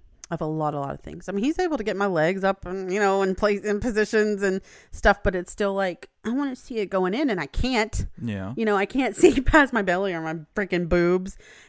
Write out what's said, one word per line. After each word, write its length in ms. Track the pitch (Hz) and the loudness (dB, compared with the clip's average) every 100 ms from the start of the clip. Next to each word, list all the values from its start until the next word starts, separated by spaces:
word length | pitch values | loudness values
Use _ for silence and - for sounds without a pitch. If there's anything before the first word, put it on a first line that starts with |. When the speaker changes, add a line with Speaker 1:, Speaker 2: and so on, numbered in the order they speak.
| - _ - | -20 _ -10
Speaker 1:
of 100 | 170 | -6
a 60 | 156 | -4
lot, 280 | 156 151 | -2 -2
a 60 | 147 | -2
lot 140 | 139 | -6
of 60 | 139 | -8
things. 280 | - 165 - | -12 -14 -6
I 40 | |
mean, 120 | 196 | -2
he's 140 | 254 320 | 0 0
able 180 | 359 285 | 0 -2
to 80 | |
get 120 | 214 190 | -2 -2
my 100 | 202 | 0
legs 360 | 170 160 190 | 2 2 2
up 220 | 190 190 180 | 0 -2 -6
and, 260 | 190 185 | -8 -4
you 60 | 196 | 0
know, 240 | 196 196 | 2 2
in 120 | 190 | 0
place, 260 | 185 208 202 | 2 0 0
in 180 | 208 202 | -2 -2
positions 640 | 233 214 214 226 214 202 | 0 0 2 2 0 0
and 180 | 196 185 - - - | -2 -2 -6 -20 -16
stuff, 300 | - 220 196 | 2 4 4
but 120 | 202 185 | 0 -2
it's 160 | 180 | -4
still 220 | - 202 | -4 -2
like, 340 | 196 190 170 - _ | 0 -2 -4 -14 _
I 60 | 220 | -6
wanna 260 | 254 277 254 | -4 -4 -6
see 220 | - 226 | -8 -6
it 80 | 185 | -2
going 260 | 190 180 | 0 0
in, 140 | 226 302 | 0 0
and 80 | 185 | -2
I 80 | 143 | -4
can't. 600 | - 247 247 220 - - - | -2 0 0 0 -4 -6 -6
Speaker 2:
Yeah. 340 | 117 101 95 139 | -6 -4 -6 -2
Speaker 1:
You 80 | |
know, 120 | 220 202 | 0 2
I 100 | 403 | 0
can't 280 | 262 254 - | -2 -2 4
<laughs> 0 | |
see 240 | 359 240 | 4 6
past 300 | - 320 269 | 6 6 6
my 80 | 233 | 2
belly 320 | 190 180 196 | 0 0 0
or 80 | 165 | -2
my 120 | 160 160 151 - | -4 -6 -6 -6
freaking 320 | 185 175 170 | -2 -2 2
boobs, 480 | 175 170 185 190 - - - | 2 4 2 -2 -12 -20 -20